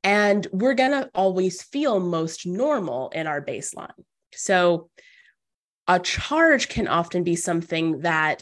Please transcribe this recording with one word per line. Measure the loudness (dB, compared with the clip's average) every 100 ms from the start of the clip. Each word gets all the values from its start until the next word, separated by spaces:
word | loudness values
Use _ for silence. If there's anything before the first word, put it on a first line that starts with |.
And | 2 2 4 2 0
we're | 0 2
gonna | 2 2 2 -2 0
always | 0 2 -2 -4
feel | -8 -2 0 0
most | 0 -2 -4 -6 -8
normal | -2 0 0 -2 -6 -6
in | -6 -4
our | -6
baseline. | -6 -8 -10 -12 -16 -18 _ _ _
So | -12 0 4 4 2 -4 _ _ _ _ _ _ _ _ _ 2
a | 2
charge | 2 -6 -2 4 6 4 2
can | -4 0
often | 0 0 -2
be | 0 -2
something | 0 -2 -2 -2 -2 -2
that | 0 0 0 -2